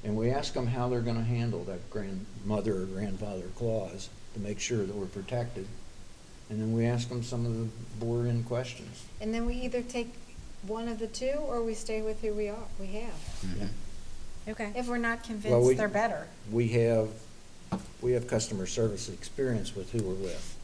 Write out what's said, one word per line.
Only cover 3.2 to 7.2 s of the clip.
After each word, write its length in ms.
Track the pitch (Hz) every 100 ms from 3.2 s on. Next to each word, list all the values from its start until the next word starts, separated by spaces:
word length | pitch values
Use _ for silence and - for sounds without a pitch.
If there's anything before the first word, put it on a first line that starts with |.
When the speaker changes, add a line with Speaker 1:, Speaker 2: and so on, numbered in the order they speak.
| 104 95 90 -
Speaker 1:
clause 540 | 117 110 95 92 - - -
to 60 | 110
make 200 | 104 104
sure 260 | - 117 95
that 100 | 104
we're 100 | 95
protected. 600 | 98 95 120 120 - 98 110 - - - - - - -
And 100 | 107
then 140 | 110
we 120 | 113 117
ask 260 | 120 120
'em 100 | 123